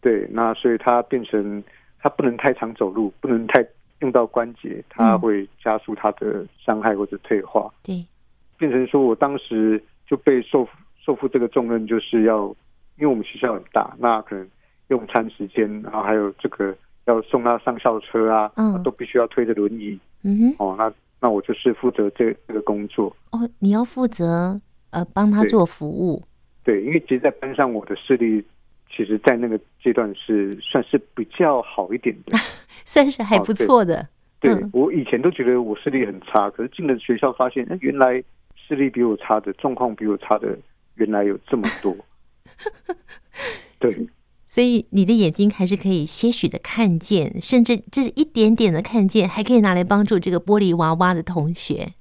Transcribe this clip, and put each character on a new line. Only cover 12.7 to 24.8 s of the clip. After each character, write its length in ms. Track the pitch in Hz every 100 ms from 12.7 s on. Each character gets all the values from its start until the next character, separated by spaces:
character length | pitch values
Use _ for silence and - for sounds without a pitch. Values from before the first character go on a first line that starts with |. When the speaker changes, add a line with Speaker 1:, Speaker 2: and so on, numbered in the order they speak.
| _ - _
Speaker 1:
因 40 |
为 40 | 147
我 80 |
们 100 | 120
学 140 | 101 -
校 160 | 123
很 80 | 104 90
大， 220 | 113 - -
那 200 | 120 113
可 120 | -
能 100 | 101 95 _ _ _ _
用 180 | 131 107
餐 240 | 120 110
时 160 | - 101
间， 240 | 123 107 107
然 100 | 107
后 100 | 101
还 120 | 98
有 180 | 110 101
这 160 | - -
个 280 | - 98 95 _ _
要 180 | - 113
送 220 | 110 131
他 120 | 120 117
上 200 | - 117
校 220 | - 110
车 280 | - 117 110
啊， 220 | 110 107 -
Speaker 2:
嗯。 260 | 220 190
Speaker 1:
都 80 | 180
必 140 | -
须 120 | 120 123
要 80 | 117
推 180 | - 117
着 80 |
轮 180 | 107 104 113
椅。 180 | 104 98 _ _
Speaker 2:
嗯 140 | 202 202
哼。 160 | 233 294
Speaker 1:
哦， 160 | 104 98
那， 160 | 113 - _ _
那 100 | 123
我 100 | 104
就 120 | -
是 180 | 110 -
负 200 | 113 123
责 180 | 120 104
这， 240 | - 113 - _
这 40 |
个 80 | 110
工 260 | 107 104 104
作。 260 | - 98 - _
Speaker 2:
哦， 180 | 226 233 -
你 100 | 196
要 140 | 208
负 240 | 240 - 254
责， 520 | - 170 170 175 196 _ _